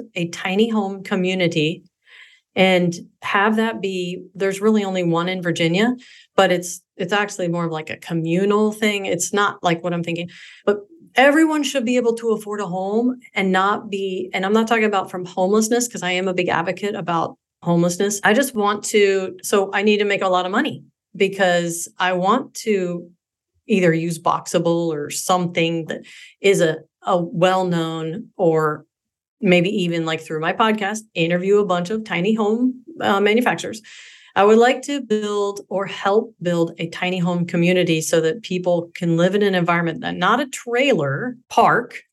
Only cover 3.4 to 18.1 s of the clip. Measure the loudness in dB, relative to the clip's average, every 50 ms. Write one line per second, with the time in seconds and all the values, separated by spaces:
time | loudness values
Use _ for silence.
3.4 | 2 2 2 2 0 -2 -2 -4 -6 -6 -4 -4 -6 -6 -8 -10 -14 -16 _ -4
4.4 | -2 -2 -2 0 2 2 2 2 2 0 -2 0 0 2 2 2 0 0 -4 -4
5.4 | -2 -4 -2 0 0 0 2 2 2 2 0 -2 -8 -20 -20 -20 -20 _ _ 2
6.4 | 4 4 4 0 -2 -6 -12 -14 _ _ _ -8 -6 -2 0 -2 -2 -2 -4 -6
7.4 | -4 -2 -2 -2 -2 -4 -4 -6 -8 -8 -12 -12 -10 -6 -4 -4 -2 0 0 2
8.4 | 2 2 2 2 2 0 0 0 -2 -2 -2 -2 -2 -2 -2 -2 -4 -2 0 0
9.4 | 0 0 -2 -2 -2 -2 0 0 -2 -4 -4 -4 -4 -4 -6 -6 -8 -10 -12 -18
10.4 | -20 -20 -20 -6 _ -2 0 0 -2 _ -20 -20 -20 -6 _ 4 6 6 6 6
11.4 | 4 4 2 0 -2 -2 -2 -2 -2 0 0 2 2 0 -2 -2 0 -2 -2 -2
12.4 | -2 -8 -6 -6 -6 -6 -4 -6 -4 -2 -2 0 0 0 -2 -4 -10 -10 _ -2
13.4 | 0 2 2 2 2 2 0 -2 -4 -8 -6 -6 -4 -4 -6 -6 -8 -6 -6 -4
14.4 | -2 2 2 2 2 2 2 2 2 2 0 0 -4 -4 -8 -10 -10 -8 -4 -2
15.4 | 0 2 2 2 2 2 0 0 0 -2 -6 -6 -4 -2 -2 -2 -2 -2 -2 -2
16.4 | 0 0 0 0 0 -2 -4 -4 -4 -6 -4 -4 -4 -2 -2 -2 -2 -4 -6 _
17.4 | _ _ _ _ -2 0 2 2 2 2 2 0 -2 -2